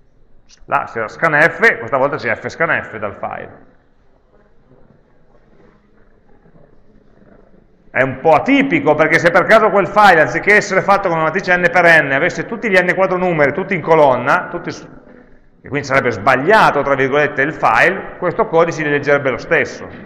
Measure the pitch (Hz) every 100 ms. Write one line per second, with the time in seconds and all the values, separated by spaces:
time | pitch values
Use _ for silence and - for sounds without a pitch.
0 | _ _ _ - _ _ - 139 - 117
1 | 107 - 165 147 165 175 220 - 113 135
2 | 139 143 113 107 120 - 165 123 - 110
3 | 104 98 104 - - - - _ _ _
4 | _ _ _ _ _ _ _ _ - _
5 | _ _ _ _ _ _ 131 _ _ _
6 | _ _ 107 - _ - - - _ _
7 | _ _ _ - - - _ _ - 120
8 | 135 123 160 143 - 277 - 160 143 151
9 | 156 156 160 180 170 220 214 196 165 214
10 | 202 165 139 160 190 208 - 190 - 196
11 | 190 165 156 185 180 180 175 180 170 160
12 | 139 139 170 165 - 226 226 185 180 170
13 | 190 180 180 156 139 190 190 175 135 160
14 | 143 120 131 175 180 175 - - - -
15 | - - - - _ _ - 143 127 135
16 | 120 104 107 131 160 220 156 143 139 135
17 | 131 147 143 135 143 - 135 113 160 196
18 | - - 180 170 - 165 165 147 147 143
19 | 147 143 131 113 - 156 123 - 95 -